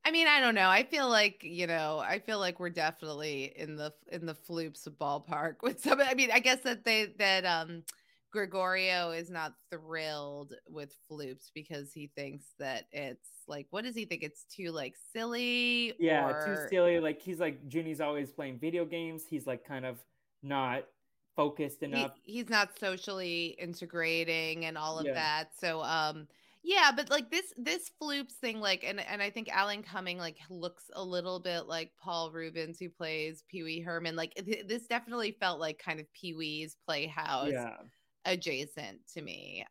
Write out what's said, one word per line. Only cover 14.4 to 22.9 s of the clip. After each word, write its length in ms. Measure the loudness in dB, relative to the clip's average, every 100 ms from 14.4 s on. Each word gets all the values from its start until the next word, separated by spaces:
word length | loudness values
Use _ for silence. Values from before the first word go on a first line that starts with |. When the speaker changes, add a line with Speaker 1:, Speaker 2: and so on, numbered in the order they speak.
| -20
Speaker 1:
too, 260 | -8 -6
like, 240 | -4 -6 -10
silly 1000 | -10 -4 -2 0 0 2 4 2 0 2
Speaker 2:
Yeah, 260 | 4 6 4
Speaker 1:
or 40 |
Speaker 2:
too 220 | 2 0 -2 2
silly. 300 | 6 6 6
Like, 220 | 2 -2
he's 180 | -6 0
like, 220 | -2 -2 -4
Junie's 300 | -4 -2 -2
always 300 | 0 0 -4
playing 280 | -6 -8 -4
video 260 | -2 0 0
games. 400 | -2 -6 -8 -6
He's, 200 | -6 -4
like, 200 | -6 -4
kind 200 | -6 -4
of 180 | -8 -14 _ _ _
not 460 | 0 2 2 0 -4 _ _ _ _ 2
focused 480 | 2 2 -4 -4
Speaker 1:
He, 20 | -2
Speaker 2:
enough. 320 | 0 0 -4
Speaker 1:
he's 260 | -10 -8 2
not 300 | 2 2 0
socially 680 | -2